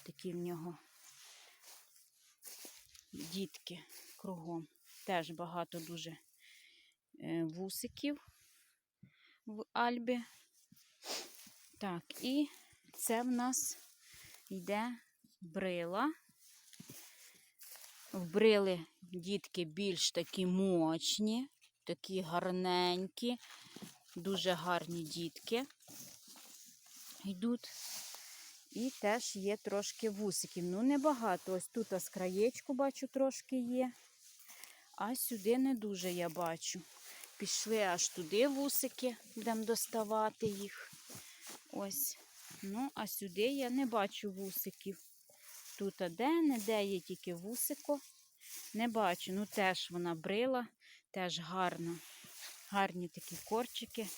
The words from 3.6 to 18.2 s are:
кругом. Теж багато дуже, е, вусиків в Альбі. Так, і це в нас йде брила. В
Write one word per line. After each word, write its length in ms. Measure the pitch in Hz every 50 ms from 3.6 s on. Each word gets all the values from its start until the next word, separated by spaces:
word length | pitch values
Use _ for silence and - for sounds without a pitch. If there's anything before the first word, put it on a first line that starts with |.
| - - 180 170 156 - - - - - -
кругом. 520 | - - 196 185 165 160 170 170 165 156 - _ _ _ - - - -
Теж 260 | - 190 170 160 151
багато 480 | 165 160 175 165 170 175 170 - - 170
дуже, 380 | 160 160 170 165 160 165 160 - - _ _ _ - - - - - - - - - _ _ _ _ _ - -
е, 240 | - - 165 165 165
вусиків 840 | 160 156 175 190 190 - - - 240 - - - 285 294 285 - - - - - - - - _ _ _ _ _ _ _ _ - - _ _ _ _ _ _ _
в 180 | 220 214 214 - -
Альбі. 480 | - 226 240 240 247 240 233 233 247 240 233 - - - - _ _ _ _ _ - - - _ _ _ - - - - - - - - - - - - - - - -
Так, 460 | 208 196 175 170 - - - - -
і 240 | 247 269 294 302 285 - - - - - _ _ - -
це 280 | - - - 226 233
в 40 | 247
нас 520 | 254 247 240 240 254 254 277 - - - - - - - - - - - - - - - - - -
йде 480 | 190 190 175 185 202 208 226 247 240 233 - _ _ _ _ _ _ _
брила. 720 | 190 165 160 190 190 185 175 175 170 170 180 208 254 302 320 - _ _ _ _ - - - - - - - - - - - - - - - - - - - - - _ _ - - - - - - - - - - -
В 140 | - 190